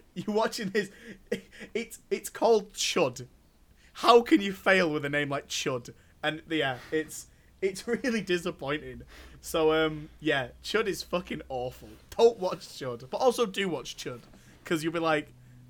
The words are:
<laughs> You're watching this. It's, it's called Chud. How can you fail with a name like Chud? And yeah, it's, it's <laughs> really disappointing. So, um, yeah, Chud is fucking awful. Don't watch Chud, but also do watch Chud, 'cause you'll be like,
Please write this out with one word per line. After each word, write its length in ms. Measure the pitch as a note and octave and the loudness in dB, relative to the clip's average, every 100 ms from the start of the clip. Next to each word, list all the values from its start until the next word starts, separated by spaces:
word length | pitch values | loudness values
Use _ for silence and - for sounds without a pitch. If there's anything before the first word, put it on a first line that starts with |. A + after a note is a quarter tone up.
<laughs> 100 | - | -16
You're 200 | - G#3 | -10 -2
watching 360 | G#3 A3+ - G3 | 0 0 -2 -4
this. 200 | G#3+ F#3+ - A#3 - - F#3+ - - - | -2 -4 -6 -20 -18 -8 -8 -8 -20 -8
It's, 280 | A3 A#3 - - | -8 -8 -12 -6
it's 180 | A3 - | -6 -6
called 440 | - A3+ A3 F#3+ | 0 4 4 2
Chud. 540 | - - - C#3 B2 B2 - _ _ - _ - | -4 -2 0 0 -2 -14 -20 _ _ -20 _ -20
How 280 | - F4 A#4+ | 0 8 8
can 180 | - D#4 | 8 4
you 120 | D4 | 4
fail 380 | - G#3 F#3+ E3+ | 0 4 6 4
with 140 | D3+ | 0
a 40 | C#3+ | -2
name 180 | D3 C#3+ | 0 0
like 200 | C#3 - | -4 -6
Chud? 420 | - D3 B2+ B2 - - - | -4 -2 -4 -6 -18 -20 -6
And 180 | D3+ D#3 - | -4 -2 -2
yeah, 300 | D#3+ C3+ B2 - | 0 0 -2 -4
it's, 340 | D#3 D#3 - - - - - | -2 -2 -8 -18 -20 -20 -6
it's 260 | F#3+ F#3+ - | -4 -4 -6
<laughs> 0 | |
really 320 | A#3 C4 A3+ | -4 -2 -2
disappointing. 840 | F#3 F3+ F3 D#3 C3+ D3 C3 B2+ - - - - | 0 -2 -4 -6 -6 -6 -6 -16 -18 -20 -20 -18
So, 320 | - E3 D#3 | -4 2 4
um, 360 | D#3+ D#3+ D#3 D3+ - | 4 2 -2 -12 -6
yeah, 280 | D3+ C#3 A#2+ - | -2 0 -2 -8
Chud 240 | - G#3 G#3+ | -4 -2 0
is 160 | D#3+ | -4
fucking 400 | - F3 F3+ D3+ - | -4 -4 -4 -10 -8
awful. 400 | C3 B2+ - A2 A2 - - | -6 -8 -10 -18 -20 -8 4
Don't 220 | A#3 A#3 | 4 4
watch 220 | F3+ F3+ | -4 -6
Chud, 500 | - - C3 A#2+ C3 | -10 -10 -8 -8 -6
but 60 | - | 0
also 260 | B3+ A#3+ A3 | 2 2 0
do 220 | A#3 G3 | 0 -2
watch 280 | C#3+ - - | -2 -6 -12
Chud, 240 | D3 A#2+ - - - - | -10 -12 -14 -20 -20 -12
'cause 180 | - E3 | -4 -2
you'll 80 | D#3+ | -2
be 60 | E3 | 0
like, 320 | D#3+ D#3 D#3 - - - - | 2 0 -2 -12 -20 -20 -20